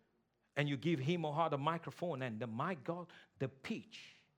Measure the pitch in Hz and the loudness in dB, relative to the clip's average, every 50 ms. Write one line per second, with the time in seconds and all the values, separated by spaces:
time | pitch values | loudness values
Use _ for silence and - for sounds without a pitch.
0 | _ _ _ _ _ _ _ _ _ _ - 143 147 143 143 127 113 170 165 135 | _ _ _ _ _ _ _ _ _ _ 0 2 2 2 2 2 4 4 4 4
1 | 131 151 180 170 156 151 143 160 165 156 147 135 139 160 165 165 165 151 - - | 4 2 2 2 2 0 2 2 2 4 2 2 2 2 0 0 -2 -6 -6 -4
2 | 175 180 151 127 131 123 110 107 123 113 110 113 147 180 190 143 120 - 165 180 | -2 -2 0 0 -2 -2 -2 -2 -4 -2 -2 -2 0 0 -2 -4 -4 -4 -4 -4
3 | 175 - - - - - _ - 139 127 - - - - 226 143 - - - - | -6 -10 -14 -20 -20 -12 _ -2 -2 -2 -4 -4 -6 -4 -4 -4 -6 -10 -16 -16
4 | - - - - - _ _ | -16 -18 -20 -20 -20 _ _